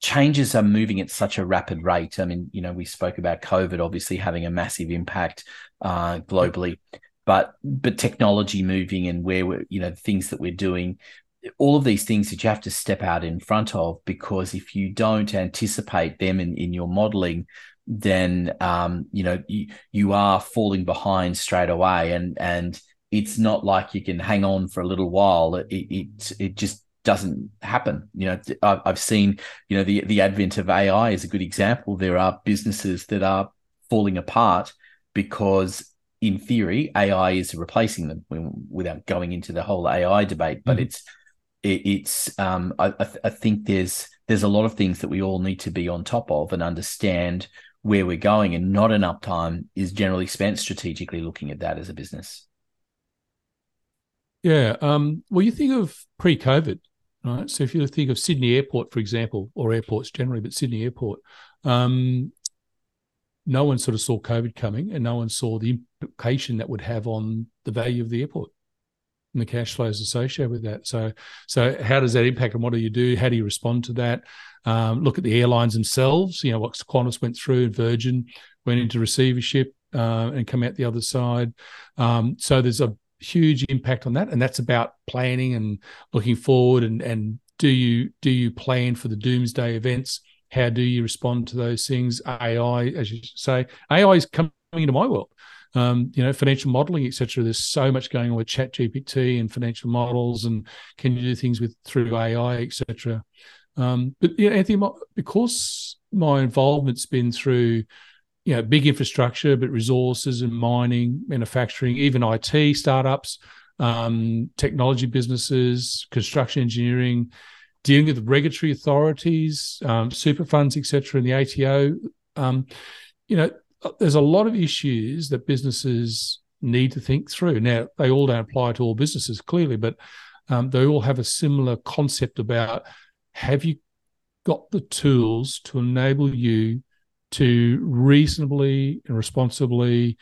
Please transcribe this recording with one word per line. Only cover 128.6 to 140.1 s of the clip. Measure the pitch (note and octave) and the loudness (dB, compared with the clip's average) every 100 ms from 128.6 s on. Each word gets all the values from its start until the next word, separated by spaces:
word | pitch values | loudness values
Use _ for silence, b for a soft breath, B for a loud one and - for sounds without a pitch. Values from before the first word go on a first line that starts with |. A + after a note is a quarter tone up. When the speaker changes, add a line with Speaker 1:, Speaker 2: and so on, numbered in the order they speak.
| B2 | -2
Speaker 2:
to | A#2 | 0
all | A#2+ | -2
businesses, | A2+ D3+ - - G#2+ | 0 -2 -2 -6 -8
clearly, | - F3 D#3 A2+ | -2 0 0 0
but, | A2+ - B B B B - | -4 -6 B B B B -4
um, | B2+ C3 | -2 0
they | B2+ C3+ | 4 4
all | D3 | 4
have | A2+ B2+ | 2 0
a | |
similar | A2+ - D3+ C#3+ B2+ A#2 | -2 0 2 2 2 -2
concept | - - C#3+ - B2 - | -4 -2 0 0 -4 -4
about, | A2 A#2 A2+ A#2 B B B _ _ | -2 0 -2 -4 B B B _ _
have | - B2+ C#3 | -8 0 0
you | E3 D3 _ _ _ _ _ _ | 0 -4 _ _ _ _ _ _
got | - D#3 - | -2 -2 -2
the | G3+ | -6
tools | - - D3 C3 A2+ A2+ C3 - | -6 -2 4 4 4 0 -4 -8
to | - C3 | -8 -4
enable | B2 B2+ C3 C#3 C#3+ B2+ | 0 2 2 2 0 0
you | A#2+ A2+ A2 A#2+ - _ _ _ _ | 2 2 2 -2 -8 _ _ _ _
to | - B2 A#2+ A#2+ B2+ | 2 4 6 4 2
reasonably | G3+ A#2+ C3+ C#3+ D3+ - C#3+ C#3 C#3 C3+ C3+ D3+ - | 0 2 6 6 6 2 -2 0 2 2 0 -4 -4
and | A2+ | -4
responsibly | A2 - B2+ - B2+ A#2+ A#2+ A#2+ A#2+ | -2 0 0 0 0 2 2 2 2